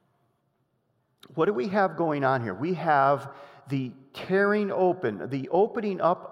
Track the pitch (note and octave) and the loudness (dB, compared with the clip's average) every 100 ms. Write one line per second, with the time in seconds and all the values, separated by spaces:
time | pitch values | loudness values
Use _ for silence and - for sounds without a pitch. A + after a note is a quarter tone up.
0 | _ _ _ _ _ _ _ _ _ _ | _ _ _ _ _ _ _ _ _ _
1 | _ _ - C#3 E3+ G#3+ A3+ G3+ F#3+ D#3+ | _ _ -12 0 0 0 -2 0 0 0
2 | E3 D3 C3 C3 A2+ F#2 E3 F3 D#3+ C#3+ | -2 0 0 0 -2 -4 -4 -2 2 4
3 | C3+ C#3 C3 - - - - C#3 B2+ - | 4 2 -2 -16 -20 -20 -6 -4 -4 -10
4 | - - - F#3+ G3+ G#3 G3+ - F#3 F3+ | -18 -14 -2 2 2 2 0 2 2 2
5 | A#2 G2 A2+ C3+ C3+ F3 A3 A#3+ G#3 F#3 | -2 -4 -6 -6 0 2 2 0 -4 0
6 | D#3+ F3+ - | 0 0 0